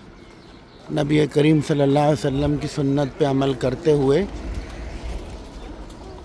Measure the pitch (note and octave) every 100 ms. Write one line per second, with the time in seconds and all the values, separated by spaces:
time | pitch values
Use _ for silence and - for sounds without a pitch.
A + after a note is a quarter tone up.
0 | - - - - - - - - - D3+
1 | D3 D3+ D3 D3 D3+ D#3 C3+ C#3+ C#3 D3
2 | D3 D3+ D3 C3+ D3 D3 C#3+ - C#3 C#3
3 | C#3 - D3 C3+ C3+ B2+ C3 B2+ D#3 D3
4 | C3+ D3+ G3+ - - - - - - -
5 | - - - - - - - - - -
6 | - -